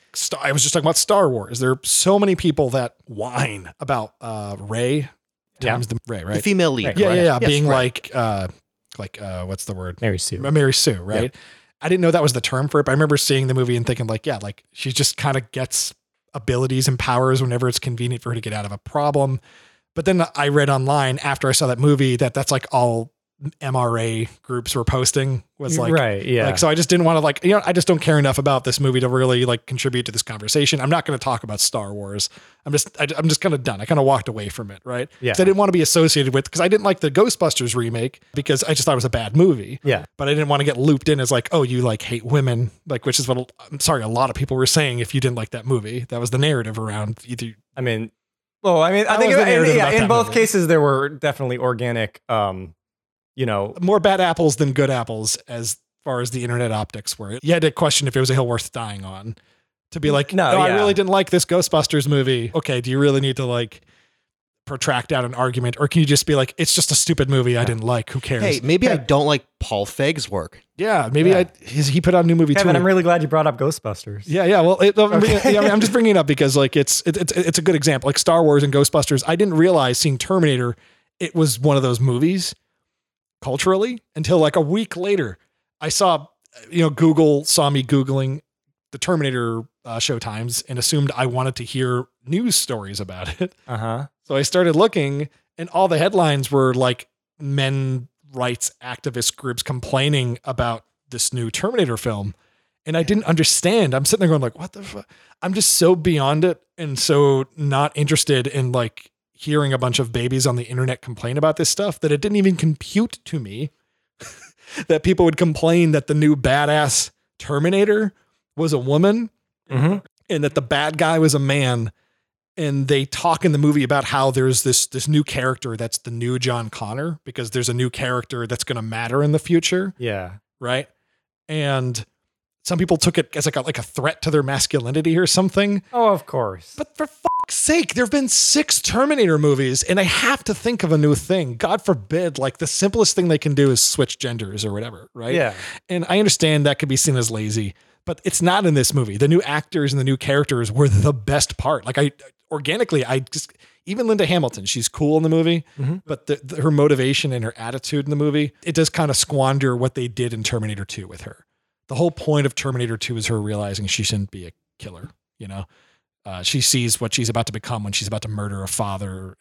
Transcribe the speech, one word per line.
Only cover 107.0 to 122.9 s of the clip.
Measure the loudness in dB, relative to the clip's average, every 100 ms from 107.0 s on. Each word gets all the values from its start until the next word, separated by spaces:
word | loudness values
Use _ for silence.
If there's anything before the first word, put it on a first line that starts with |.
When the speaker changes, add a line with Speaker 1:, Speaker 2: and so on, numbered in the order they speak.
| 2 4 4 4 -2 -4
Speaker 1:
not | -2 2 0 0
interested | 0 0 2 0 0
in, | -2 -2
like, | -2 -4 -6 -20 _ _
hearing | _ -2 0 0
a | 0
bunch | 0 -2
of | -2
babies | -2 -2 0 0
on | -2
the | -4
internet | -4 -4 -4
complain | -10 -10 -6 0
about | 0 2
this | -2
stuff | 0 -4 -2
that | 0
it | 0
didn't | 0 2
even | 2 2
compute | 0 -2 -2 -2 -2 -4 -10
to | -10
me | -8 -8 -10 _ _ _ _ _
<laughs> | -20 -20 -20 _ -18 -14 0
that | 0
people | 2 4 4
would | 4
complain | 0 2 2 4 4
that | 2 0
the |
new | 2 4 4
badass | 2 2 2 2 2 0 -4 _ _ _
Terminator | -6 0 2 2 2 2 0 _ _ _ _ -4
was | 0
a | 0
woman | 2 4 4 2 -2 _ _ _ _
Speaker 2:
Mm-hmm. | 0 0 0 -6 _ -6
Speaker 1:
and | -2
that | 0 -2
the |
bad | 0 0 0 0
guy | 2 4
was | 4 2
a |
man. | 2 2 2 0 -4 -8 _ _ _ _ _ -6
And | -4 -2
they | 0